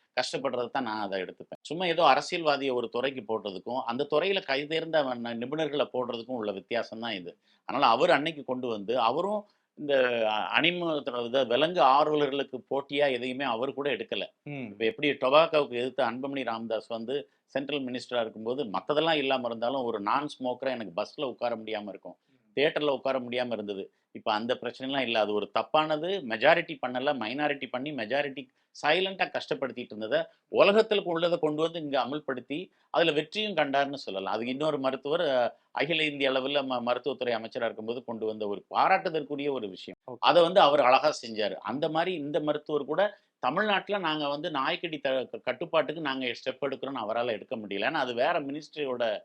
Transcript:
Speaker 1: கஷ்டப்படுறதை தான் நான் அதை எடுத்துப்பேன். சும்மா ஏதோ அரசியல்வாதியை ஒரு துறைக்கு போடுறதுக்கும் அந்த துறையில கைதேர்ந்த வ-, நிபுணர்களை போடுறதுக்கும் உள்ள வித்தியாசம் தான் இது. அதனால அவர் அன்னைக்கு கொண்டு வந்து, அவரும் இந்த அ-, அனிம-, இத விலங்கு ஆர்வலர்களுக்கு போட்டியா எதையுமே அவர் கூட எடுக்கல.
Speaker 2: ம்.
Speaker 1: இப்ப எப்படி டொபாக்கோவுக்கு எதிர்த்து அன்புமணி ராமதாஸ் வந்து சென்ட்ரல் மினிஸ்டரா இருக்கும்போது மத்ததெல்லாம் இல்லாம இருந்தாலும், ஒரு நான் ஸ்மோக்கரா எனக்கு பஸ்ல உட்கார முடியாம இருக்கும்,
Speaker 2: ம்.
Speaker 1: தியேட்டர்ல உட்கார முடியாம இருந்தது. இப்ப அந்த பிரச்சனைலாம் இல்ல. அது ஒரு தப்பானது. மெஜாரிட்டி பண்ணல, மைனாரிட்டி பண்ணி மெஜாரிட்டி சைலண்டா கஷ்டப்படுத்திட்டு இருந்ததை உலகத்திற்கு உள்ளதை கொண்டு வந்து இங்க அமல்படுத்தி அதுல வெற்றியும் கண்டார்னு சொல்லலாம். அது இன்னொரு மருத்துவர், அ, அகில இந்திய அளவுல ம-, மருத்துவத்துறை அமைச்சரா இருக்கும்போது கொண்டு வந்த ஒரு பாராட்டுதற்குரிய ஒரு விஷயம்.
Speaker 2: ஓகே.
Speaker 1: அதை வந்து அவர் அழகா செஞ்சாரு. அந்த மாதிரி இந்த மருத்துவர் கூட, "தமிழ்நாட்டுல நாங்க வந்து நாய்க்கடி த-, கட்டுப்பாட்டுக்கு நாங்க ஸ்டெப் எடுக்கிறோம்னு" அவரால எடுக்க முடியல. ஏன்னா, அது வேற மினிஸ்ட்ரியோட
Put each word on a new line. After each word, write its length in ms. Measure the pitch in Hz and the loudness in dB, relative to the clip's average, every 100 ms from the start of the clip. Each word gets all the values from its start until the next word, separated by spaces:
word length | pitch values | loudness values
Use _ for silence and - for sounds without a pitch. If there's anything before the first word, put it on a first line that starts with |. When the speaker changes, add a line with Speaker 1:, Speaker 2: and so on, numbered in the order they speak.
| _ - | _ -4
Speaker 1:
கஷ்டப்படுறதை 500 | 127 160 131 123 117 | -4 -2 -2 -2 -4
தான் 120 | 135 | -4
நான் 180 | 120 110 | -4 -4
அதை 220 | 101 95 | -4 -4
எடுத்துப்பேன். 380 | 90 - - - | -4 -10 -16 -14
சும்மா 260 | - 160 180 | -10 -4 0
ஏதோ 180 | 165 | 6
அரசியல்வாதியை 720 | 156 131 147 175 156 139 135 | 6 6 2 -2 0 2 2
ஒரு 140 | 123 113 | -2 -2
துறைக்கு 320 | 120 131 135 | -2 -2 -4
போடுறதுக்கும் 600 | 107 110 101 92 113 127 | -4 -4 -4 -8 -6 -6
அந்த 240 | 117 123 143 | -4 -4 0
துறையில 320 | 151 185 190 | 0 2 0
கைதேர்ந்த 600 | 185 139 147 160 160 156 | -2 -4 -2 -4 0 0
வ-, 320 | 135 120 117 | 0 -2 -6
நிபுணர்களை 540 | 117 123 156 151 143 120 | -6 -4 -2 -2 0 -2
போடுறதுக்கும் 460 | 127 120 117 117 127 | -2 -4 -6 -6 -4
உள்ள 140 | 104 | -4
வித்தியாசம் 480 | 95 - 117 - 98 | -4 -4 -4 -4 -6
தான் 140 | 117 | -6
இது. 240 | 98 85 - _ _ | -6 -8 -16 _ _
அதனால 280 | - 123 135 | -6 4 6
அவர் 180 | 117 175 | 6 6
அன்னைக்கு 340 | 147 160 151 | 4 2 -6
கொண்டு 240 | 131 127 123 | -6 -4 -4
வந்து, 300 | 107 98 123 | -4 -2 2
அவரும் 480 | 113 139 190 208 208 _ _ | 2 2 -2 -4 -8 _ _
இந்த 480 | - 147 135 123 120 107 | -8 0 4 4 2 2
அ-, 300 | 107 92 113 | 0 0 2
அனிம-, 640 | 160 175 170 151 127 123 117 | 4 2 -2 -2 -2 -4 0
இத 180 | 131 | 0
விலங்கு 380 | 120 123 160 180 | 2 2 2 6
ஆர்வலர்களுக்கு 840 | 135 139 151 151 143 139 131 123 - | 6 6 4 2 0 0 -4 -6 -6
போட்டியா 420 | 135 - 143 143 | -6 -2 0 0
எதையுமே 320 | 123 127 127 | 0 -4 -4
அவர் 300 | 139 113 135 | -2 -2 -4
கூட 160 | 151 143 | -4 -4
எடுக்கல. 320 | 113 113 107 90 _ | -4 -4 -6 -6 _
Speaker 2:
ம். 240 | 147 139 117 | -12 -10 -10
Speaker 1:
இப்ப 180 | 101 | -2
எப்படி 260 | 110 110 147 | -2 0 0
டொபாக்கோவுக்கு 600 | 127 127 147 165 156 127 | 2 6 6 6 4 2
எதிர்த்து 340 | 120 127 123 | -2 -2 0
அன்புமணி 400 | 120 123 139 139 | -2 -2 -6 -4
ராமதாஸ் 420 | 117 113 113 110 - | -4 -4 -4 -4 -4
வந்து 440 | 113 113 143 143 _ _ | -8 -4 -6 -8 _ _
சென்ட்ரல் 380 | 131 139 143 | -6 -2 -4
மினிஸ்டரா 360 | 127 123 - 123 | -4 -8 -4 -2
இருக்கும்போது 440 | 113 107 110 131 | -2 -4 -4 -4
மத்ததெல்லாம் 520 | 120 92 - 151 165 156 | -2 -4 0 2 2 2
இல்லாம 300 | 135 131 120 | 2 0 0
இருந்தாலும், 360 | 117 117 139 | -2 -2 0
ஒரு 180 | 120 107 | -2 -2
நான் 280 | 101 131 147 - | 0 0 -2 -6
ஸ்மோக்கரா 280 | 127 117 135 | -6 -4 -4
எனக்கு 360 | 120 98 87 | -4 -6 -4
பஸ்ல 220 | 104 - | -6 -4
உட்கார 320 | 135 117 120 113 | -6 -2 -4 -4
முடியாம 320 | 110 107 104 | -6 -6 -6
இருக்கும், 280 | 95 90 - _ | -12 -16 -20 _
Speaker 2:
ம். 320 | _ _ - | _ _ 0
Speaker 1:
தியேட்டர்ல 300 | 151 156 147 | 2 2 0
உட்கார 320 | 131 135 131 | 0 0 -2
முடியாம 320 | 123 123 123 | -2 -4 -2
இருந்தது. 400 | 110 104 98 92 _ _ | -4 -4 -6 -8 _ _
இப்ப 200 | 110 110 | -6 0
அந்த 220 | 107 117 | 0 0
பிரச்சனைலாம் 460 | 127 117 - 131 139 | -2 -4 -8 -4 -2
இல்ல. 200 | 120 113 | 2 2
அது 120 | 104 | 2
ஒரு 180 | 104 101 117 | 0 0 -2
தப்பானது. 640 | - 156 156 151 170 196 123 | 2 2 2 0 -2 -4 -4
மெஜாரிட்டி 500 | 110 135 170 165 147 123 | 4 6 6 2 -6 -6
பண்ணல, 300 | 127 139 139 | -2 -2 0
மைனாரிட்டி 500 | 110 135 147 139 131 | -2 -2 -2 -2 -4
பண்ணி 200 | 123 143 | -6 -4
மெஜாரிட்டி 560 | 143 107 135 143 139 127 _ _ - 156 | -6 -2 -2 -2 -6 -16 _ _ -2 2
சைலண்டா 500 | 175 190 190 185 123 | 4 2 -2 -2 -2
கஷ்டப்படுத்திட்டு 420 | - 147 131 117 | -2 -4 -4 -6
இருந்ததை 460 | 120 107 110 151 - _ - | -10 -6 -2 -2 -2 _ 0
உலகத்திற்கு 600 | 113 175 208 214 202 175 | 6 8 8 4 2 0
உள்ளதை 280 | 165 170 175 | 0 0 2
கொண்டு 240 | 156 151 | 0 0
வந்து 180 | 165 170 | -2 -2
இங்க 200 | 147 135 | -2 0
அமல்படுத்தி 720 | 120 151 147 127 123 147 - _ _ | 0 -4 -6 -6 -6 -8 -8 _ _
அதுல 220 | 147 165 | 2 4
வெற்றியும் 420 | 151 151 208 214 | 2 0 -4 -2
கண்டார்னு 400 | 165 143 139 139 | 0 2 2 0
சொல்லலாம். 400 | 139 - 95 95 | -4 -6 -4 -2
அது 120 | 107 120 | -2 -2
இன்னொரு 320 | 131 156 143 | -2 0 0
மருத்துவர், 420 | 135 127 139 170 | 0 -2 -2 0
அ, 380 | 160 127 117 - _ | 2 2 0 -2 _
அகில 340 | - 143 160 | -4 -2 0
இந்திய 260 | 151 143 135 | 0 2 2
அளவுல 320 | 135 131 143 | 2 0 0
ம-, 200 | 135 127 | 0 -2
மருத்துவத்துறை 520 | 117 123 143 123 123 | 0 0 -2 -4 -2
அமைச்சரா 300 | 113 113 131 | -2 -4 -4
இருக்கும்போது 400 | 117 107 110 120 | -4 -4 -8 -8
கொண்டு 220 | 120 117 110 | -8 -4 -4
வந்த 220 | 110 104 | -4 -4
ஒரு 160 | 98 - | -6 -2
பாராட்டுதற்குரிய 760 | 107 151 185 180 160 139 143 143 | 2 4 4 0 -4 -4 -4 -4
ஒரு 180 | 131 104 | -4 -6
விஷயம். 300 | 92 - 92 - | -10 -16 -16 -16
Speaker 2:
ஓகே. 60 | 120 | 0
Speaker 1:
அதை 240 | 123 160 | 4 6
வந்து 180 | 170 185 | 6 8
அவர் 200 | 151 147 | 8 8
அழகா 340 | 123 131 151 - 117 | 6 6 4 0 -6
செஞ்சாரு. 280 | 107 101 | -2 -2
அந்த 340 | 92 101 131 156 | -4 -6 -2 -2
மாதிரி 260 | 156 175 | 0 -2
இந்த 260 | 175 143 156 | -4 -2 -2
மருத்துவர் 440 | 151 147 - 147 | 0 -2 -2 -2
கூட, 360 | 131 160 202 - _ _ | 0 0 0 -2 _ _
"தமிழ்நாட்டுல 600 | 123 165 214 190 185 202 | -2 0 2 0 0 -2
நாங்க 300 | 165 156 143 | 0 -2 -2
வந்து 220 | 147 170 | -4 -2
நாய்க்கடி 500 | 147 143 170 170 151 | 0 0 -2 -4 -4
த-, 400 | 135 131 117 113 | 0 0 -2 -6
கட்டுப்பாட்டுக்கு 600 | - 123 170 160 139 160 | -6 -4 0 2 2 -2
நாங்க 240 | 147 131 127 | -4 -2 -4
ஸ்டெப் 380 | 113 131 127 139 | -4 -6 -4 -4
எடுக்கிறோம்னு" 380 | 123 135 135 104 | -4 -6 -6 -2
அவரால 200 | 113 120 | -2 -2
எடுக்க 300 | 104 - 117 | -4 -6 -10
முடியல. 240 | 104 101 | -6 -2
ஏன்னா, 120 | 117 | -2
அது 220 | 156 127 | 0 -2
வேற 260 | 120 143 175 | 0 0 0
மினிஸ்ட்ரியோட 800 | 139 147 151 156 139 123 117 98 | -2 -8 -10 -6 -4 -2 -2 -2